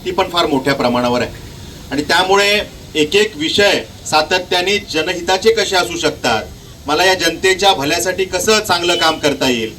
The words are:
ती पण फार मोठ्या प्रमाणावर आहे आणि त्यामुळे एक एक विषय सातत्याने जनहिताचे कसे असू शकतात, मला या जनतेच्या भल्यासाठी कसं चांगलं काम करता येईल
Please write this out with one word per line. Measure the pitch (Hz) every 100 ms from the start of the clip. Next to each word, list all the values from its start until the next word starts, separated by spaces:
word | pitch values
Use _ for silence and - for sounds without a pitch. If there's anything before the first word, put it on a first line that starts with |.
ती | 180
पण | 185 185
फार | 170 160
मोठ्या | 139 135
प्रमाणावर | 131 123 120 123 120
आहे | 113 - - - - - -
आणि | 139
त्यामुळे | 147 170 185 196 202 208 - - -
एक | 156 151 196
एक | 208 147
विषय | 160 - 202 - - - -
सातत्याने | 151 156 185 180 180 180 202 202
जनहिताचे | 151 160 170 170 190 220
कसे | 226 196 185
असू | 175 151
शकतात, | 147 139 131 110 104 - - - -
मला | 160
या | 185
जनतेच्या | 180 165 160 185 185 196
भल्यासाठी | 170 139 170 185 180
कसं | 190 185 190 220
चांगलं | 202 175 175 170
काम | 165 151
करता | 147 131 135
येईल | 120 110